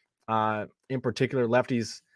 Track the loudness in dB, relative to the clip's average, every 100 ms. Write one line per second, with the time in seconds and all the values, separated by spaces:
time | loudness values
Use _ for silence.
0 | _ _ -2 0 2 -2 -6 _ -8 -4
1 | -2 0 0 0 2 2 2 0 -4 -10
2 | _